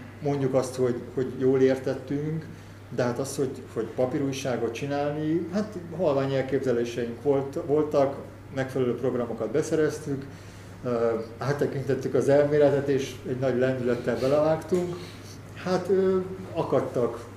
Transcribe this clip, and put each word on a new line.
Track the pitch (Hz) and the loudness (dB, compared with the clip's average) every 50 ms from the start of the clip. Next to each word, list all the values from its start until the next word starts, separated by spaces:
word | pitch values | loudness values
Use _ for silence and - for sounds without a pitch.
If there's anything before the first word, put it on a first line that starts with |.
| - - - - | -12 -14 -12 -6
mondjuk | 151 143 143 139 135 127 131 | -2 -2 0 0 0 2 2
azt, | 131 127 - - | 2 0 0 0
hogy, | - 127 123 120 120 - - - | 0 0 0 0 -2 -6 -6 -4
hogy | 135 127 117 - | -4 -4 -4 -2
jól | 139 131 127 135 135 | 2 4 4 6 6
értettünk, | 131 131 131 131 - 139 123 - - - 143 143 151 156 160 160 - - - - - - - - - - 127 | 6 6 4 2 0 -2 -4 -4 -4 -4 -4 -2 -2 -2 -4 -4 -6 -8 -12 -14 -16 -16 -18 -18 -14 -6 -2
de | 123 123 | 0 0
hát | 123 120 143 | 0 0 -2
az, | 135 - - | -4 -2 -2
hogy, | - 139 123 - - - - - | -2 -2 -2 -2 -6 -12 -6 -4
hogy | 117 107 - - | -4 -4 -2 0
papírújságot | - 127 127 151 147 139 135 131 - - 135 120 110 117 110 - | 0 0 2 2 0 0 -2 -2 -2 -2 -2 0 0 -2 -2 -2
csinálni, | - 147 139 143 143 143 147 147 151 156 156 160 175 190 165 175 | -4 -4 -4 -2 -2 -2 -2 -2 -2 0 0 0 0 -2 -2 -2
hát | 208 208 - - 180 - - 160 | -2 -2 -4 -6 -10 -10 -8 -4
halvány | 160 185 156 139 135 135 135 135 | 0 2 2 4 2 2 2 0
elképzeléseink | 135 131 135 139 131 - 131 117 117 120 120 - 127 120 117 - - - | 0 0 0 0 0 2 2 2 2 0 -2 -2 -4 -4 -4 -6 0 2
volt, | 147 139 139 135 - - 170 170 | 2 4 4 2 -2 -4 -6 0
voltak, | 135 143 151 151 147 - 147 135 135 - - - - - - - - - | 2 2 2 2 4 4 4 4 4 2 -4 -10 -14 -16 -16 -16 -8 -4
megfelelő | 135 127 131 - 143 127 120 113 | -4 -4 -2 0 0 2 2 0
programokat | - 135 127 117 120 120 117 110 - 113 101 | 0 0 0 0 0 -2 -2 -2 -4 -4 0
beszereztük, | 135 156 156 - 165 156 151 147 - - - 143 139 131 - - - - - - - - - - - - - | 0 0 0 2 2 2 2 2 0 -2 -4 -4 -4 -4 -6 -10 -14 -16 -16 -16 -18 -16 -16 -16 -14 -8 -4
ö, | 123 120 117 117 117 113 104 104 - - | -2 0 2 2 2 2 0 -4 -8 -8
áttekintettük | - 123 131 139 - 131 - - 139 127 135 131 123 - - - | -4 -2 -2 0 2 0 0 0 -2 -2 0 0 0 0 2 2
az | 131 113 131 | 2 4 6
elméletet, | 139 147 147 143 151 147 147 139 139 139 135 | 6 6 6 6 6 6 6 6 6 4 2
és | 143 139 123 127 - - - - | 2 0 0 0 -4 -8 -8 -8
egy | - 127 123 | -6 -4 0
nagy | 135 131 120 | 0 0 2
lendülettel | 120 127 131 131 123 120 123 120 117 - 127 117 113 | 2 2 2 2 0 0 0 0 0 0 -2 0 0
belevágtunk. | 123 135 143 147 151 156 160 160 - - 185 180 180 170 175 - - - - - - - - - - - - - - | 2 2 4 4 4 4 2 0 0 0 0 0 0 -2 -4 -8 -10 -12 -14 -14 -14 -14 -14 -14 -16 -14 -14 -8 -2
Hát, | 180 185 175 180 - | 0 0 0 2 4
ö, | 196 185 190 190 190 185 180 - - - - - - | 4 4 4 4 4 2 0 -2 -6 -8 -10 -6 -4
akadtak, | 165 151 - 147 127 120 - - 127 117 110 - - - - - | -4 0 2 2 2 2 2 0 0 0 0 0 -6 -10 -14 -16